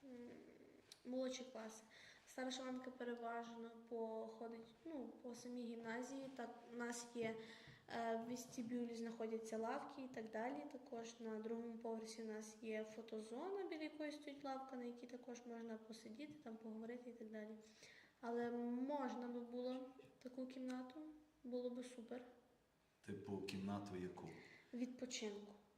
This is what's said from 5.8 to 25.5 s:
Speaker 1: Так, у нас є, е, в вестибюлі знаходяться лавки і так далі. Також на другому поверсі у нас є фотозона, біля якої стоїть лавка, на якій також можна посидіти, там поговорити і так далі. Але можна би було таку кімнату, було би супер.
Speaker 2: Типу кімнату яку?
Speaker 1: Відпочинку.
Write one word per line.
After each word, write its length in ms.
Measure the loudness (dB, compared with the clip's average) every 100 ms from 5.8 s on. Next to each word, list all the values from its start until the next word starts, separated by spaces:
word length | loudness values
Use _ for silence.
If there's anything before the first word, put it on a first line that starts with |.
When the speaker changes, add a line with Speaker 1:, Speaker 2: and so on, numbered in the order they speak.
| 0 0 0 0 -2 -2
Speaker 1:
Так, 140 | -2 -4 -6
у 40 | 0
нас 300 | 2 2 0
є, 220 | 2 4 2 -2 -8 -12 -14 -2
е, 280 | 2 6 6
в 140 | 4
вестибюлі 640 | 0 -2 0 2 4 4
знаходяться 640 | 2 0 2 4 4 4 4
лавки 440 | 4 4 0 -2
і 60 | -2
так 220 | -2 0
далі. 360 | 2 4 2 -2
Також 480 | -6 -4 -2 -2 -2
на 180 | 0 2
другому 400 | 2 2 0 0
поверсі 440 | 0 0 0 -2
у 40 | 0
нас 360 | 0 -2 -4
є 220 | 0 2
фотозона, 800 | 2 -2 -2 -2 -2 0 2 2 2
біля 120 | 2
якої 300 | 0 0 0
стоїть 320 | 0 -4 -4
лавка, 320 | 0 0 0 -2
на 80 |
якій 220 | -2 -2 -4
також 400 | -6 -4 -6 -4
можна 300 | -4 -2 -4
посидіти, 540 | -6 -8 -8 -6 -6 -6
там 120 | -6 -6
поговорити 540 | -4 -2 -2 -2 -4
і 20 |
так 160 | -6 -4
далі. 260 | -4 -4 -6 -10 -16 -16 -16 -20 -4
Але 300 | 2 6 6
можна 760 | 6 4 4 6 6 6 2 0
би 120 | 0
було 500 | 0 2 2 2 -2 -8 -14 -8
таку 240 | -6 -2 -2
кімнату, 540 | 0 0 2 0 -4 -6 -8 -16 -10
було 260 | 0 2 2
би 140 | 2
супер. 360 | -2 -6 -4 -4 -6 -14 -20 -20 -20 -20 -20 -16
Speaker 2:
Типу 340 | -4 -2 2 2
кімнату 580 | 2 2 4 2 2 0
яку? 320 | 0 -2 -6 -6 -10 -16 -6
Speaker 1:
Відпочинку. 800 | 0 0 0 -2 2 2 0 -6